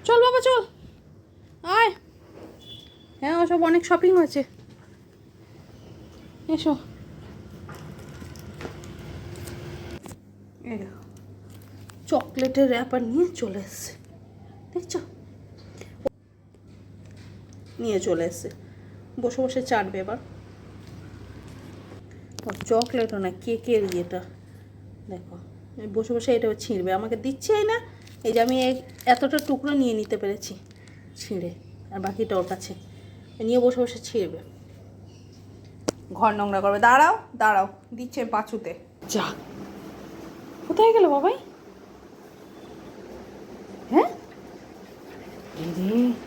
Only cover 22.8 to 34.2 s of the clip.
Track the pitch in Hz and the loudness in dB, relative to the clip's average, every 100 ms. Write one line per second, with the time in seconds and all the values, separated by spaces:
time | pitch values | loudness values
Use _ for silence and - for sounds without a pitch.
22.8 | 247 254 226 202 185 185 - 226 247 226 | 4 0 0 -2 -4 -4 -4 -4 2 2
23.8 | 196 175 175 185 - - - - - - | 2 -2 -2 -6 -10 -18 -20 -20 -20 -20
24.8 | - - - 185 - - - - - - | -18 -18 -14 -14 -14 -16 -18 -18 -18 -12
25.8 | 214 202 220 233 247 233 226 208 - 202 | -4 -2 0 0 4 4 2 -2 -4 -2
26.8 | 180 190 220 226 262 269 - 427 427 466 | 0 0 0 -4 -4 -6 2 4 4 0
27.8 | - - - - - 226 240 262 254 254 | -4 -18 -20 -6 0 4 4 4 2 0
28.8 | - - - 247 269 302 294 269 277 285 | -6 -2 4 4 4 2 2 -2 0 2
29.8 | 247 220 208 208 196 202 - 185 - - | 2 0 -2 -2 -2 -4 -8 -14 -18 -20
30.8 | - - - - - 196 170 - - - | -20 -20 -20 -18 -8 -6 -6 -10 -18 -20
31.8 | - 196 190 196 220 190 180 190 - 180 | -14 -8 -6 -4 0 0 0 -6 -8 -14
32.8 | - - - - - - 220 247 247 247 | -16 -20 -20 -20 -20 -6 2 4 4 4
33.8 | 240 - - 233 | -2 -2 -6 -4